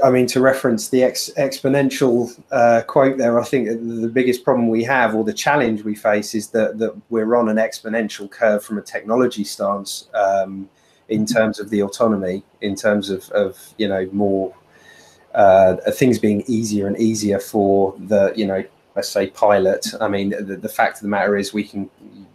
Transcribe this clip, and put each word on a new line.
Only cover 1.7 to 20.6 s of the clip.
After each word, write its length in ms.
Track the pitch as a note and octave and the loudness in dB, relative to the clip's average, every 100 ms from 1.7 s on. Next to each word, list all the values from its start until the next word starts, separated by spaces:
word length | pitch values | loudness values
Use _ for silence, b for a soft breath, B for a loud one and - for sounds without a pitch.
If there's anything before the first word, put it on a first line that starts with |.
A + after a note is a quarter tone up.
| C#3 C3+ - C3+ A#2+ A#2+ - _ | 2 0 0 2 2 -2 -8 _
uh, 320 | B2+ A#2+ A#2 | 2 4 4
quote 340 | - D3 C3+ C3+ | 2 2 2 2
there, 220 | A#2+ A#2 | 2 0
I 40 | |
think 240 | A#2 C#3 A2 | 0 0 0
the 400 | A#2 A#2 A#2 A#2 | -4 -6 -4 -2
biggest 360 | A#2+ B2+ B2 | 2 2 0
problem 240 | - B2 A#2 | 0 2 2
we 140 | A2+ | 0
have, 300 | A#2 C3+ A#2 | 2 2 2
or 100 | A2 | 0
the 80 | G#2+ | -2
challenge 500 | G#2 D3 D3 A#2 G#2+ | -2 0 2 0 -2
we 120 | G#2+ | -6
face, 400 | G#2 A2 G#2 G2+ | -4 0 0 -2
is 140 | A2 G#2+ | -6 -4
that, 300 | A2+ G#2+ G#2+ | -2 -2 -2
that 160 | A2 G#2 - | -6 -6 -6
we're 260 | A#2 A2 A#2+ | -4 0 2
on 120 | A2+ | 2
an 80 | A2 | 0
exponential 720 | A2 - A2 A2+ G#2+ - G2+ | -2 -4 -6 -4 -4 -8 -14
curve 340 | - A2+ G#2 | -2 0 0
from 140 | - G#2 | -2 -10
a 40 | |
technology 640 | - A2+ G#2 A#2+ B2 A2 | -8 -10 -2 0 0 -2
stance, 640 | G2+ - G2+ G2+ G2 - - | -8 -4 -4 -4 -6 -14 -8
um, 540 | A2 G2 G2 F#2+ F#2+ F#2+ _ _ _ - | -2 0 0 -4 -8 -14 _ _ _ -6
in 160 | A2 | -4
terms 360 | G#2+ A#2 A2 G#2+ | 0 0 0 -2
of 100 | G#2 | -4
the 120 | G#2+ | -2
autonomy, 600 | G2 - A#2 G2+ F#2 F#2+ - _ | -2 0 0 0 -2 -6 -10 _
in 140 | G2+ | -8
terms 340 | G2 A2 G#2 G2 | -4 -2 -2 -2
of, 220 | F#2 - | -8 -4
of, 280 | G#2 G2 - - - | -2 -2 -6 -16 -6
you 100 | G#2 | -2
know, 200 | F#2+ F#2 | -2 -4
more, 420 | G2 G2+ G2 F#2+ - b b b b b b b | -2 0 0 -2 -8 b b b b b b b
uh, 420 | - G2 F#2+ F#2+ F2+ - | 4 6 8 6 4 -2
things 260 | - C3 A2 | 0 2 2
being 240 | G#2+ G#2 - | 2 0 -2
easier 400 | A2 A2+ G#2 G2 | -2 -2 -2 -2
and 120 | G#2 | 0
easier 400 | A2+ A2 G#2+ G2 | 0 0 0 -2
for 560 | - G#2+ G2 G2 F#2+ - | -2 0 2 4 2 -2
the, 340 | F#2 G#2 G2 A2 | 0 2 2 0
you 100 | G2+ | -2
know, 160 | F#2+ F#2+ _ _ - | -4 -6 _ _ -8
let's 120 | G#2 | -4
say 200 | G2+ G2 | -4 -4
pilot. 580 | - G#2+ G2+ F#2 G2 - - | 0 2 4 2 0 -4 -6
I 80 | G#2+ | -4
mean, 220 | G2 G2 | -2 -4
the, 260 | G2+ G2 | -6 -8
the 120 | F#2 | -10